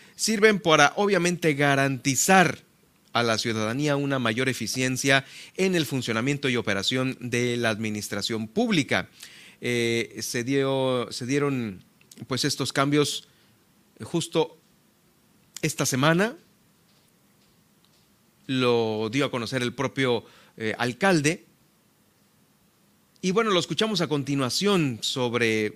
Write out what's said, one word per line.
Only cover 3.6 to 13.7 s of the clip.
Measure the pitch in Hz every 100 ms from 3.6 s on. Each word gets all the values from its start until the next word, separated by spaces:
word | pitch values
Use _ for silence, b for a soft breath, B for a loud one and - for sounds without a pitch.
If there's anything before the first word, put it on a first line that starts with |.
| 107 127 147 143
una | 139 135
mayor | 117 113 131
eficiencia | 120 110 127 127 127 135 135 - B B -
en | 190
el | 175
funcionamiento | 143 135 120 113 131 143 135
y | 120
operación | 107 98 92 127 131 123
de | 123 120 123 120
la | 117
administración | 107 110 107 - 101 98 113 110
pública. | 202 240 175 123 104 87 B B B B B
Eh, | 123 120 117 117 104 -
se | - 123
dio, | 120 139 135 135 131 127 113
se | - 123
dieron | 143 143 131 113 90 - _ _ - -
pues | 123
estos | 147 - 131
cambios | 143 139 147 143 - - b b b _